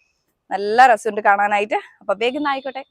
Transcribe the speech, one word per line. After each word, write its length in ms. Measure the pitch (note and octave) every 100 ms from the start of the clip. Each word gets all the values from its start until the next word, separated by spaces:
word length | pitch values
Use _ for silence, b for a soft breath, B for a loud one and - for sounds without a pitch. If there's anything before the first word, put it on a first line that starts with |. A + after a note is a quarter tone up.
| _ _ _ _ -
നല്ല 320 | F#3+ G3+ A3+ C4
രസമുണ്ട് 320 | G#3+ A3 G#3+ G#3
കാണാനായിട്ട്. 500 | G3+ G#3 G#3 G#3 G4+ - B
അപ്പൊ 120 | G3+ G3
വേഗം 260 | A#3+ D4 D4
ആയിക്കോട്ടെ, 300 | C4+ C4 C4 -